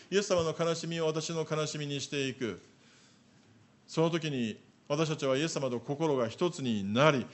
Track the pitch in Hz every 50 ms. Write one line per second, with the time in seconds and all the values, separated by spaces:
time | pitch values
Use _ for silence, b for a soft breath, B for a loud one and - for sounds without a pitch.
0 | B B 175 196 202 - 190 175 165 160 156 - 165 170 165 165 - 165 170 165
1 | 160 156 156 160 156 - 170 160 156 - 156 156 151 147 - 151 147 143 143 139
2 | - - 151 143 135 131 120 131 127 107 87 85 - - - _ b b b b
3 | b b b b b _ - - - - - - - _ _ _ _ - - 160
4 | 165 170 165 165 156 151 139 127 117 110 107 - - - - _ _ - 143 151
5 | 165 151 160 135 143 135 131 135 156 165 - 156 135 127 120 117 - - 143 143
6 | 165 156 139 127 117 110 - - 180 175 160 - 135 120 110 104 95 98 107 123
7 | 147 156 143 123 98 -